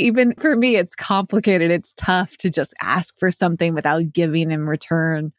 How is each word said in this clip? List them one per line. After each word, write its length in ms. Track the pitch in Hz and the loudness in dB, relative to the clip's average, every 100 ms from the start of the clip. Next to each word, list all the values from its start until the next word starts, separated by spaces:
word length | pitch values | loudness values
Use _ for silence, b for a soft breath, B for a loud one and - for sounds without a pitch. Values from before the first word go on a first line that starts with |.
| 240 | 2
even 280 | 233 247 240 | 2 2 2
for 200 | 311 233 | 0 2
me, 200 | 247 220 | 2 2
it's 180 | 180 | 0
complicated. 760 | - - 196 196 208 208 185 170 | -6 -2 -2 0 0 2 2 2
It's 220 | 175 - | 0 -4
tough 420 | - - 185 180 - | -6 0 0 0 -4
to 100 | 190 | -4
just 240 | 160 139 - | -2 -4 -4
ask 380 | - 151 - - | -4 -4 -4 -4
for 120 | 190 | -2
something 420 | - 180 170 170 | 0 0 0 -2
without 380 | 156 147 156 165 | 0 0 0 0
giving 400 | 175 165 160 160 | 0 0 0 -2
in 120 | 156 | -2
return. 680 | 151 151 - 165 165 156 156 | -4 -4 -2 0 0 -2 -4